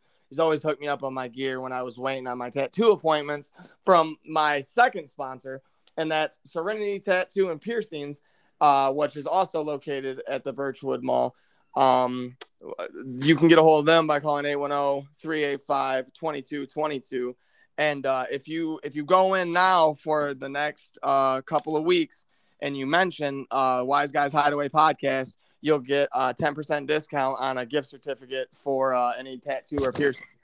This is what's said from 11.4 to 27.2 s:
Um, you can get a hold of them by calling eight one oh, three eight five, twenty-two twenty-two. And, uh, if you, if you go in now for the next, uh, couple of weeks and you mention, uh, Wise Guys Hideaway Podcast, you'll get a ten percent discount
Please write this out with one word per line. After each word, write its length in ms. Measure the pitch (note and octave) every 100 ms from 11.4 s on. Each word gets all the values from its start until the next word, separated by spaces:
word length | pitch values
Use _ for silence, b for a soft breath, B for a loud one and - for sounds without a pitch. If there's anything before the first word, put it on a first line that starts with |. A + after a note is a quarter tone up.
| b b b C3
Um, 600 | C3+ B2+ B2 B2+ B2 B2+ - _ E2+ - - E2 C3 B2
you 160 | C#3+ D3
can 120 | E3
get 100 | E3
a 40 |
hold 180 | D#3+ D#3
of 60 | D3
them 200 | E3 D#3
by 140 | C#3+
calling 260 | D3+ C#3+ D3
eight 100 | C#3+
one 160 | C#3+
oh, 340 | C#3+ C#3 C#3 C#3 -
three 240 | D#3+ D#3
eight 160 | C#3+ C#3
five, 520 | - C#3 C3+ C3 C3
twenty-two 520 | - D#3+ C#3+ C3+ D3 C3+
twenty-two. 720 | D3+ D3+ C#3 - C3 B2 B2 _ _ _ -
And, 300 | D3+ C#3 C3+
uh, 180 | C3 B2+
if 160 | C#3 D3+
you, 320 | D#3+ D#3+ D#3
if 100 | D3
you 100 | C#3+
go 300 | D3 F#3 F#3+
in 180 | F#3+ F3
now 420 | E3+ F#3 F3+ D#3+
for 380 | D3+ D#3+ D3+ C#3+
the 160 | C3 C#3
next, 480 | C#3 D3+ - - -
uh, 380 | C#3 C#3 C3+ C3
couple 340 | - D#3 D#3 D3+
of 60 |
weeks 420 | D#3+ F3+ D#3 - _ _ _ -
and 140 | C#3+ C#3
you 100 | C3+
mention, 600 | E3+ F#3 D#3 C#3+ C#3 B2+
uh, 320 | C3 C3 B2+
Wise 280 | B2+ C#3 C#3+
Guys 200 | D3 C#3+
Hideaway 360 | D3 D3 D3 C#3+
Podcast, 680 | D3+ D#3 D3 C#3 C3+ C3 - _ _
you'll 200 | C#3+ D3+
get 280 | B2+ C#3+ C#3+
a 180 | B2+ C3
ten 220 | B2 D3+
percent 320 | C#3+ D3+ D3 C#3
discount 500 | D3+ D3+ C#3+